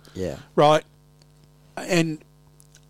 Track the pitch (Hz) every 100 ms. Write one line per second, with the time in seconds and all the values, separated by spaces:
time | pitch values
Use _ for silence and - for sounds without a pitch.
0 | - 95 87 67 - - 151 156 - _
1 | _ _ _ _ _ _ _ - - 175
2 | 165 151 - _ _ _ _ -